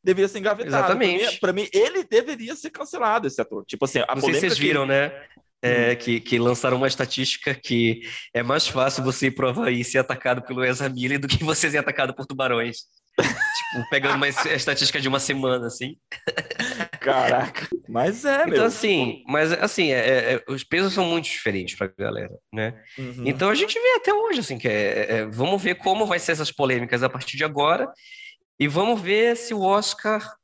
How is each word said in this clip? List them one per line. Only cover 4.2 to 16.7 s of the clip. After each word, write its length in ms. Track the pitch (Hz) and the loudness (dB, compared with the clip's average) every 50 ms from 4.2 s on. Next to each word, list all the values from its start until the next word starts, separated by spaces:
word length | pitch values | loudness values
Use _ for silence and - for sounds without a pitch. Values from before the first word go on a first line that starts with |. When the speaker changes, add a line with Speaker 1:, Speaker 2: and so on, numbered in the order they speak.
Speaker 2:
sei 0 | |
se 0 | |
Speaker 1:
polêmica 180 | - - - - | 2 2 2 2
Speaker 2:
vocês 140 | 196 180 156 | 2 0 0
Speaker 1:
que 60 | - | 2
Speaker 2:
viram, 260 | 147 147 151 143 139 | 2 2 2 2 2
né? 260 | 135 135 139 143 143 139 - 143 - - - _ _ _ _ | 2 2 2 2 0 -4 -12 -20 -20 -20 -20 _ _ _ _
É, 320 | - 123 123 120 117 120 | 0 2 4 4 4 4
Speaker 1:
Hum. 40 | 123 | 2
Speaker 2:
que, 240 | 120 117 123 117 117 | 0 0 -2 -2 -2
que 180 | 117 - 123 117 | 0 0 2 4
lançaram 380 | 117 120 123 120 - 131 127 | 4 4 2 2 2 0 2
uma 100 | 127 135 131 | 2 2 0
estatística 680 | - - 139 123 - 131 131 - - - - 147 131 | 0 -2 -4 -4 -2 -2 -2 -2 -4 -2 -4 -4 -4
que 460 | - - - 123 117 117 113 113 117 - - - - - - | -4 -2 0 2 4 4 4 2 0 -6 -12 -14 -14 -16 -4
é 100 | - 120 | -4 -2
mais 240 | 120 120 139 156 - - | 0 2 0 0 0 0
fácil 340 | - 135 127 139 135 147 131 | 2 2 2 2 0 0 -2
você 220 | 131 127 - 139 | -2 0 0 0
ir 60 | 131 | 0
pro 160 | - - 135 127 | 0 0 0 0
Havaí 340 | 123 220 233 127 123 120 120 | 0 0 0 0 0 -2 -4
ser 140 | - - 135 | 0 0 0
atacado 440 | 131 - 131 113 - 127 123 127 | 0 0 -4 -2 0 0 0 0
pelo 220 | 127 - 131 127 127 | -2 -6 -4 0 0
Ezra 240 | 123 127 131 139 135 | 0 0 0 -2 -4
Miller 300 | 131 123 123 127 143 139 | -4 -2 -2 -2 -2 -2
do 80 | 139 135 | 0 -2
que 140 | - - 160 | -2 0 0
você 260 | 156 151 - - 151 | 0 0 0 0 0
ser 80 | 143 147 | 0 0
atacado 360 | 139 147 139 - 135 131 123 | 0 0 -2 -2 -2 -2 -4
por 100 | - 147 | -8 -10
tubarões. 580 | - 143 131 135 127 123 117 117 117 - - - _ _ _ _ _ _ - | -10 -4 -2 0 0 0 0 -2 -4 -6 -12 -18 _ _ _ _ _ _ 0
Speaker 1:
<laughs> 540 | - - - - 807 855 880 932 932 932 | 0 0 0 -2 -2 -2 -2 -4 -6 -6
Speaker 2:
Tipo, 180 | 880 123 120 - | -6 -6 -4 0
pegando 260 | - 143 135 139 139 | 0 0 2 2 0
uma 120 | 135 143 139 | 2 0 0
es-, 180 | 135 - 147 | 0 0 0
estatística 540 | 151 156 135 - 151 143 - 139 - - 151 | 0 0 0 0 -2 0 0 0 0 0 0
de 80 | 135 135 | 0 0
uma 100 | 135 135 | 0 0
semana, 460 | 131 - 139 135 131 127 127 123 120 | 0 -2 -2 0 0 0 0 0 -2
assim. 300 | 117 110 - 127 135 160 _ _ _ - - - 165 - 165 - - - - 233 - | -6 -8 -8 -10 -10 -10 _ _ _ -20 -8 -8 -6 -6 -6 -6 -6 -8 -6 -6 -6